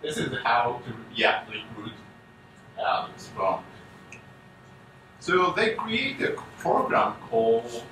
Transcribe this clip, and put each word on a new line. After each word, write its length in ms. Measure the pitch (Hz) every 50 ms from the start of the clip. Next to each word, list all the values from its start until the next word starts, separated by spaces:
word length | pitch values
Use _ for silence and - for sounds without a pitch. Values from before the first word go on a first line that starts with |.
This 160 | - 466 466 -
is 200 | - - - - -
how 360 | - - 120 120 - - - -
to, 60 | - 113 - - - 117
yeah, 260 | 117 110 101 - - -
recruit, 480 | 107 107 107 107 - 107 107 107 - - - - - - - - - - - - - - - - - - -
uh, 280 | - - - - - - -
Scrum. 480 | - - - - - - - - - - - - - - - - - - - - - - - - - - - - - - - - - - - - - - - - -
So 320 | - - - - - -
they 200 | - - 233 220 226
created 640 | - - 220 220 247 269 277 - - - - - -
a 40 | - - - -
program 540 | - - - - - - - - - - - - - -
called 540 | 117 113 110 113 113 117 120 120 117 117 - -